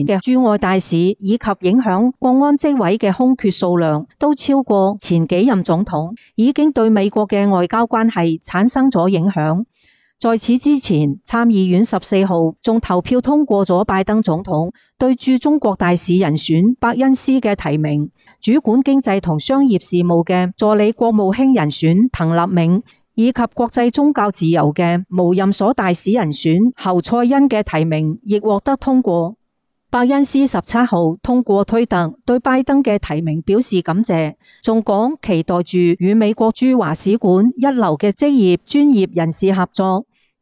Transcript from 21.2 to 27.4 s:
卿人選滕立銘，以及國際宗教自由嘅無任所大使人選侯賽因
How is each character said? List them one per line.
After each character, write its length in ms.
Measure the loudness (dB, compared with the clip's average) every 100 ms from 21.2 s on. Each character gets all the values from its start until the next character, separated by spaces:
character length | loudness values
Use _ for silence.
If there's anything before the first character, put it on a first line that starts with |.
| 0
卿 200 | 2 2
人 160 | 2 0
選 400 | 0 2 2 2
滕 180 | 0 -2
立 100 | 0 0
銘， 280 | 0 2 0 -2 _ _ -2
以 160 | 0
及 80 | 0 -4
國 160 | -2 -4
際 220 | 0 0
宗 220 | 2 0
教 180 | 2 -2
自 160 | -2 0
由 260 | 2 0
嘅 300 | 0 0 0 -2
無 240 | -2 0
任 180 | 2 0
所 220 | 0 0
大 200 | 0 -2
使 200 | -2 0
人 180 | 0 0
選 400 | -2 0 2 2 0
侯 240 | -2 -2
賽 240 | 0 0 2
因 240 | 2